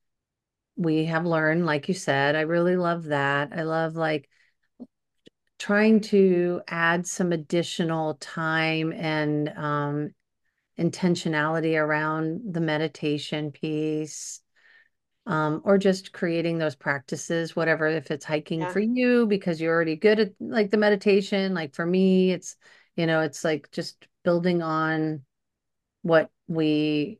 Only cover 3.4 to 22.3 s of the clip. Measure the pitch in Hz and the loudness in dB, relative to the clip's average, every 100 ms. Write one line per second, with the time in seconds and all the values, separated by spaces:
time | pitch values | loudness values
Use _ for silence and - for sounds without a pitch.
3.4 | 143 175 160 160 160 160 160 156 - _ | -2 -4 -4 -2 -2 -2 -2 -2 -6 _
4.4 | _ _ _ - 247 _ _ _ - _ | _ _ _ -20 -20 _ _ _ -20 _
5.4 | _ - - 202 220 220 214 202 190 175 | _ -10 0 4 6 4 4 4 6 4
6.4 | 175 180 - 170 165 175 175 - 180 170 | 0 -2 -6 -2 2 0 -2 -4 -2 -2
7.4 | 147 175 160 - 170 165 156 151 - - | -2 -2 -2 -2 -2 -2 -4 -6 -10 -6
8.4 | 160 160 160 160 160 - 160 156 151 147 | -2 0 0 0 -2 -4 -4 -2 0 0
9.4 | 147 - 151 147 143 147 151 - _ _ | -2 -4 -4 -2 -2 -4 -6 -12 _ _
10.4 | _ _ _ - 170 - 185 175 170 151 | _ _ _ -4 -4 0 0 0 0 0
11.4 | 151 160 160 160 151 151 156 156 160 170 | 0 0 0 0 0 0 0 -2 -4 -6
12.4 | 233 165 160 151 160 - 151 147 - 151 | -6 -4 -2 0 -2 -4 -4 -4 -4 -6
13.4 | 151 - 160 151 156 156 151 - - - | -6 -6 -6 -2 -2 -4 -6 -10 -14 -16
14.4 | _ _ _ _ _ _ _ _ 240 160 | _ _ _ _ _ _ _ _ -4 -2
15.4 | 156 156 208 196 196 185 - - 175 165 | 0 -2 2 4 4 0 -4 -6 -4 -2
16.4 | 165 165 156 - 156 139 - 156 - 170 | -2 0 -2 -4 -6 -6 -6 -10 -4 -4
17.4 | 165 - 165 160 156 160 - 151 - 151 | -2 -2 0 2 0 -2 -4 -8 -4 -4
18.4 | 156 165 170 190 220 247 247 240 226 196 | -2 -4 -2 -2 0 2 4 4 4 0
19.4 | 185 160 160 165 160 160 208 214 202 - | -2 -2 0 2 0 2 4 4 2 -2
20.4 | - 240 208 214 208 202 208 202 196 202 | -6 -2 0 2 4 2 4 2 2 -2
21.4 | 190 180 160 - 170 185 190 185 185 | -2 -2 -6 -4 0 2 4 4 4